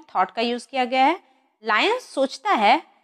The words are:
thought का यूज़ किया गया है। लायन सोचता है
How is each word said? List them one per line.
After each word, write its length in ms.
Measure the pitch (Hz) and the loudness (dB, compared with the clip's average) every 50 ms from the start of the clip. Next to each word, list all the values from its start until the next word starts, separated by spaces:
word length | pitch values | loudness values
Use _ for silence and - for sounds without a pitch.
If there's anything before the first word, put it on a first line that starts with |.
| - | -6
thought 280 | _ - 185 185 185 - | _ -2 -2 -2 -2 -2
का 60 | 233 | -4
यूज़ 240 | 233 240 240 233 - _ | -4 -2 -4 -6 -8 _
किया 160 | 269 262 247 | -4 -4 -4
गया 200 | 233 262 262 262 | -2 2 2 2
है। 140 | 294 339 392 _ _ _ _ _ _ _ _ 214 | 2 2 -2 _ _ _ _ _ _ _ _ -4
लायन 340 | 220 214 220 285 392 480 508 | -2 0 0 2 0 -2 -4
सोचता 500 | - - - 285 269 269 - - - 415 | -6 -8 -4 -4 -4 -4 -4 -8 -2 -2
है 280 | 370 240 202 214 269 330 - _ _ _ | 0 2 4 2 2 2 0 _ _ _